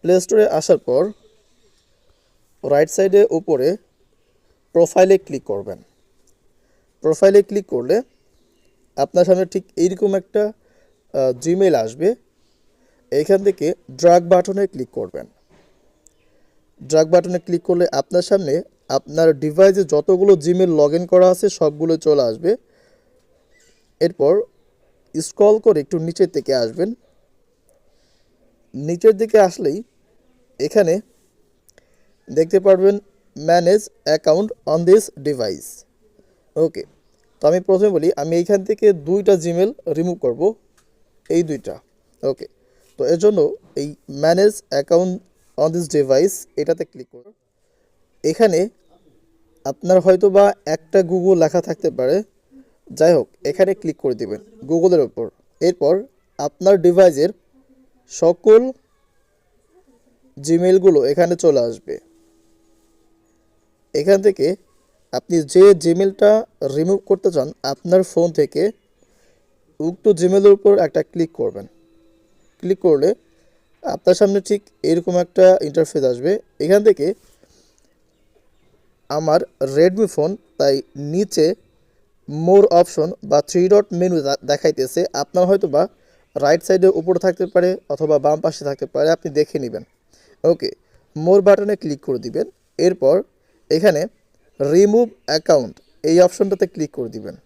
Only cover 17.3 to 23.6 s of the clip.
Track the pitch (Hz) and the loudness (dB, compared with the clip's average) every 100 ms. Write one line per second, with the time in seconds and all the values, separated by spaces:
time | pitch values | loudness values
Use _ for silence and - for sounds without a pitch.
17.3 | 180 - 175 - 175 175 139 - 175 175 | -8 -6 -6 -2 -2 0 -2 -2 -4 0
18.3 | 202 156 156 - _ - 135 - 156 165 | -2 -2 -6 -6 _ -6 -6 -4 0 0
19.3 | 143 151 151 196 190 175 147 151 185 202 | 0 -4 4 4 4 0 -2 0 0 4
20.3 | 185 156 180 185 156 147 165 175 180 185 | 2 2 0 0 2 2 0 0 4 4
21.3 | 180 208 - 156 147 165 160 156 147 120 | 2 -4 -2 -4 -2 -4 -2 0 0 0
22.3 | 110 170 233 _ _ _ _ _ _ _ | -4 -4 -4 _ _ _ _ _ _ _
23.3 | _ _ _ | _ _ _